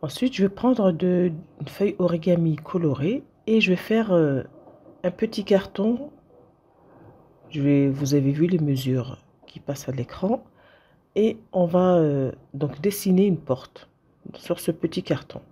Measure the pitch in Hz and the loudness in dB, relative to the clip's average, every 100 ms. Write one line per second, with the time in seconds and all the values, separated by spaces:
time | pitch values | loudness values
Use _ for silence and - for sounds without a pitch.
0 | 151 - 254 254 190 196 240 247 196 165 | -8 -4 -4 0 -2 2 0 2 2 2
1 | 180 180 180 160 - - 143 - 202 - | 0 2 0 -2 -12 -14 -14 -2 -2 0
2 | 175 170 165 175 165 151 - 185 165 131 | 0 0 2 2 2 0 -4 -2 0 0
3 | 143 262 - _ - 220 196 180 - 220 | -2 -4 -6 _ 0 2 4 0 2 0
4 | 220 175 151 135 - - - - - - | 2 2 4 0 -4 -16 -20 -20 -20 -8
5 | 180 175 220 220 196 196 196 - 208 240 | -8 -4 -4 -4 2 2 2 -4 -2 -2
6 | 285 - _ - - _ _ _ _ - | -6 -18 _ -20 -20 _ _ _ _ -20
7 | - - _ _ - 156 143 143 139 135 | -20 -20 _ _ -14 -2 2 4 2 0
8 | 143 143 135 143 170 180 147 135 127 127 | 0 2 2 2 2 2 0 -2 0 -2
9 | 117 - _ _ - - - 139 - 139 | -4 -12 _ _ -20 -20 -10 -10 -8 -8
10 | 120 - 185 247 - _ _ _ _ _ | -8 -6 -4 -4 -6 _ _ _ _ _
11 | _ - 220 226 - 190 175 180 185 180 | _ 0 0 -2 -6 0 2 4 4 4
12 | 156 143 131 - - 139 143 - 180 202 | 4 0 -2 -6 -14 -6 -6 -2 -4 -2
13 | - 180 202 165 - 127 - - - _ | 2 4 4 2 -2 -4 -4 -20 -20 _
14 | _ _ - - - 175 - 165 165 - | _ _ -20 -20 -8 -6 -4 -4 -4 -6
15 | - 131 - - - | -4 -6 -6 -18 -18